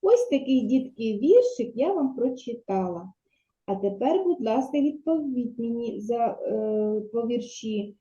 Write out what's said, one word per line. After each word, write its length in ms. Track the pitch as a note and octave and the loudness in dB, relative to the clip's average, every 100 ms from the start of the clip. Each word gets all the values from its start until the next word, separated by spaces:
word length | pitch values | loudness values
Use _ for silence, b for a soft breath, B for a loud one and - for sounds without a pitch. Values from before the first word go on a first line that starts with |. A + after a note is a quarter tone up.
Ось 260 | F#4+ A#4+ A#4+ | 6 4 4
такий, 320 | C#4 C4 C4 | 0 2 0
дітки, 580 | G#3+ C4 C4 - A3+ G#3 | 2 0 0 -6 -4 0
віршик 540 | C4+ A#4 B4 - A3 A3 | 6 6 6 -2 -6 -2
я 160 | D4+ | 0
вам 220 | G4 C4 | 0 -2
прочитала. 960 | C4 B3 B3 - A#3 - F#3+ F#3 E3+ F#3 - _ _ _ _ - | 0 -2 -2 -10 -12 -4 -2 -2 -6 -12 -20 _ _ _ _ -6
А 80 | G3 | -2
тепер, 480 | G3 G3 B3+ F4+ | -2 0 2 2
будь 160 | F4+ E4+ A3 | 2 0 0
ласка, 340 | A#3 C4 D4 | 0 0 0
відповідь 800 | C#4+ D4 D#4+ D#4+ C#4+ B3 A#3 - | 0 0 -2 0 0 -2 -4 -4
мені 420 | A#3 A#3 A#3 G3+ | -4 -4 -4 -6
за, 260 | G#3 A#3 A#3 - | -4 0 0 -2
е, 580 | - A3 A3 G#3+ G#3+ G#3+ G#3+ | -4 -2 0 0 0 -2 -2
по 140 | A3+ A#3 | -4 -2
вірші. 720 | A#3+ - - A3 G#3+ G3+ - | -2 -4 -10 -6 -4 -4 -12